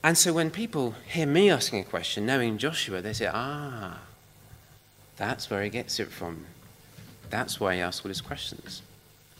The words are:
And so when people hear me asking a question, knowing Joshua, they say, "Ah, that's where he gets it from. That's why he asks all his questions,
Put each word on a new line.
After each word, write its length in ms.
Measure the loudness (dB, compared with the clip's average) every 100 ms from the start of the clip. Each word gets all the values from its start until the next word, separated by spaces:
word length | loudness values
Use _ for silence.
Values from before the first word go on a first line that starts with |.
And 160 | 6 6
so 140 | 6
when 180 | 4 2
people 460 | -2 -4 0 -2 -2 -6
hear 180 | 0 4
me 240 | 8 8
asking 320 | 8 2 -2
a 20 |
question, 420 | -2 -4 -2 -2 2
knowing 320 | 2 2 0
Joshua, 440 | -2 -2 -4 -4
they 100 | -4
say, 180 | -2 0
"Ah, 680 | -2 -4 -6 -8 -8 -8 -10 -16 -20 -20 -20 -20 -20 -20 -20 -20 -20 -20 -6
that's 320 | -4 -4 -4
where 120 | -2
he 80 | -2
gets 300 | -4 -4 -4
it 100 | -6
from. 360 | -6 -8 -8 -14 -20 -20 -20 -20 -20 -20 -18 -6
That's 300 | -4 -4 0
why 160 | 2 2
he 60 |
asks 240 | 0 -4 -6
all 40 |
his 120 | -8
questions, 600 | -8 -8 -8 -12 -14 -16 -16 -20 -20 -20 -20